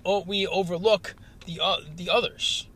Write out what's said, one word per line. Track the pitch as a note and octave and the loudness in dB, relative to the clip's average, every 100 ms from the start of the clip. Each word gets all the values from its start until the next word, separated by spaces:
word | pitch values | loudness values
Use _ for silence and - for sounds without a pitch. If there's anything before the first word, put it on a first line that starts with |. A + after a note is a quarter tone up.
o-, | F#3 G3+ | 0 0
we | F3+ G3+ G3 | 0 -2 0
overlook | F#3 F3+ E3+ G#3+ G#3 - - - - | 0 0 2 4 4 0 -14 -18 -18
the, | - E3 | -12 -4
uh, | F3 E3+ D3+ D#3+ | -2 -2 -6 -8
the | F3 | 2
others. | A#3 G#3 - - - - | 2 2 -2 -2 -2 -6